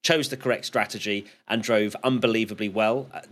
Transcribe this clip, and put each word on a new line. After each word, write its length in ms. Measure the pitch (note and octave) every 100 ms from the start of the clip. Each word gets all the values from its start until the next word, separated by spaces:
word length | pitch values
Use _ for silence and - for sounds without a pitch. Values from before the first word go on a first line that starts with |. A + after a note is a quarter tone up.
Chose 260 | - D#3+ C3
the 80 | C3
correct 300 | B2+ A2+ -
strategy 580 | A#2+ G#2 G#2+ G#2+ G2+ - - -
and 140 | A2+
drove 340 | A2 A2 G#2+ -
unbelievably 640 | C3 B2+ A#2 A2+ G#2+ G#2 G#2+
well. 400 | G2+ G#2+ B2+ C3+
Uh, 80 | - -